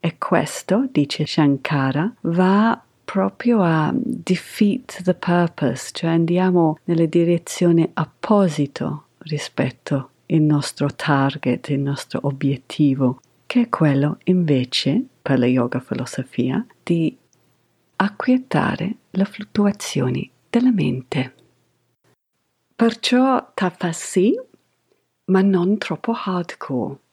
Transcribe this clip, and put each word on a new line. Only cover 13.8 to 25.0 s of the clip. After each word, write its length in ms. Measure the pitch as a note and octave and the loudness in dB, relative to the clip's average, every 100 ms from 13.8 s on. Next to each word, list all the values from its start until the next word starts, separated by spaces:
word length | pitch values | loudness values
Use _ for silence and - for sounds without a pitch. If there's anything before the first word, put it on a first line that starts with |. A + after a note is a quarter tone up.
| D#3 C#3 D3 - | 2 4 0 -2
invece, 760 | - F#3 E3 C#3 B2+ - - F#3+ C4+ _ | 0 2 4 2 0 -2 0 -2 -2 _
per 160 | - C3+ | -2 0
la 80 | B2 | 2
yoga 340 | B2+ A#2+ D3+ | 2 0 -4
filosofia, 840 | - B2+ B2+ - B2 - B2+ D3+ B3 _ | -6 -8 -6 -8 -8 -4 -2 -2 -6 _
di 340 | - E3+ D#3+ - _ _ _ _ _ _ _ _ | -4 0 0 -4 _ _ _ _ _ _ _ _
acquietare 1000 | G3 - - B3+ B3+ - - - F3 - _ | -4 -2 0 0 0 -2 -2 -4 -6 -8 _
le 140 | - | -4
fluttuazioni 1040 | G3 - G#3 - G3+ G3 - - B2+ B2+ - _ _ | -4 -4 -8 0 0 -2 -6 -2 -2 -2 -6 _ _
della 200 | A#3 B3+ | 0 2
mente. 640 | G#3+ D3+ C3+ - - B2+ _ _ _ _ _ _ _ _ _ _ _ _ _ _ - | 2 0 -2 -4 -6 -6 _ _ _ _ _ _ _ _ _ _ _ _ _ _ 0
Perciò 760 | A#3 A3 - B3 C4 C4 - | 0 0 0 2 4 2 -2
tapas 440 | - F#3 F3 F3 E3 | -4 -4 -2 -6 -6
sì, 400 | - F#3+ G3 G#4+ B4+ _ _ _ _ _ | -2 2 2 0 -6 _ _ _ _ _